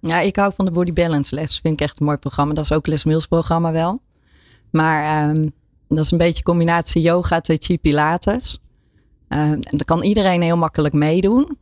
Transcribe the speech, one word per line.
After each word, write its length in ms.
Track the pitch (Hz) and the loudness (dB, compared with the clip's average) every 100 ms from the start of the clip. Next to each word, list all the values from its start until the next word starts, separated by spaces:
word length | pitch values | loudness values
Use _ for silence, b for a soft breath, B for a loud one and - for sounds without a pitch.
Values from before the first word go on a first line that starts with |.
Ja, 200 | 170 170 | 0 0
ik 160 | 180 196 | 0 2
hou 160 | 202 - | 0 0
van 80 | |
de 60 | 190 | -2
Body 220 | 170 175 | 0 0
Balance 420 | 165 170 151 139 | 0 2 0 -2
les. 240 | 143 151 - | -4 -4 -4
Vind 180 | 160 156 | -2 -2
ik 60 | 147 | -4
echt 140 | - | -2
een 60 | 151 | -2
mooi 120 | 147 | -2
programma. 360 | 139 - 147 | -4 -2 -2
Dat 100 | 151 | -2
is 80 | 151 | 0
ook 140 | 151 147 | -2 0
een 60 | |
Les 120 | 151 | -2
Mills 220 | 160 156 - | 0 0 0
programma 460 | 165 160 165 170 | -2 0 0 0
wel. 280 | 160 170 226 _ b b b b b b | 0 -2 -4 _ b b b b b b
Maar, 320 | 156 160 156 151 156 151 | 0 2 0 0 0 0
ehm, 200 | 156 156 - _ _ _ | 0 -2 -6 _ _ _
dat 100 | 151 | 0
is 60 | 151 | 0
een 80 | 170 | 2
beetje 180 | 170 165 | 2 0
een 60 | |
combinatie 600 | - 175 165 170 165 170 | 0 0 2 0 0 0
yoga, 380 | 165 175 175 170 | 2 2 0 -2
tai 160 | 165 160 | 0 -2
chi, 180 | - 175 | 0 0
pilates. 800 | 156 147 151 175 - 226 - - _ _ _ _ _ _ _ | 2 2 2 0 -2 -2 -4 -10 _ _ _ _ _ _ _
Ehm, 120 | 147 151 | -2 0
en 100 | 151 - | -2 -2
daar 140 | 151 | -4
kan 180 | - 165 | 0 0
iedereen 400 | 190 208 190 175 | 2 2 2 2
heel 140 | 170 170 | 2 0
makkelijk 380 | 160 - 147 | 0 0 0
meedoen. 600 | 147 151 170 196 240 285 294 | 2 2 2 2 2 0 -6